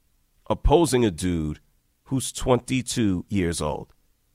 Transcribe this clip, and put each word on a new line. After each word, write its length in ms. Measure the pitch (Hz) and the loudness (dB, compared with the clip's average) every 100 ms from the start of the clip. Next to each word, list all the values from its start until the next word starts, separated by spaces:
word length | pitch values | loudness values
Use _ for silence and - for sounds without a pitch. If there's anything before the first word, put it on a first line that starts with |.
| _ _ _ _ - | _ _ _ _ -6
opposing 560 | 104 - 156 165 127 | -2 4 4 4 4
a 60 | 113 | 2
dude 500 | 80 90 85 78 76 _ _ _ _ _ | 0 -2 -2 -4 -8 _ _ _ _ _
who's 260 | 135 - | -6 -6
twenty-two 920 | - - 120 - 131 110 - 107 90 - | -4 0 0 0 -4 -4 -2 0 0 -2
years 320 | 101 85 85 | -2 -2 -2
old. 280 | 76 69 - _ _ _ _ | -4 -6 -10 _ _ _ _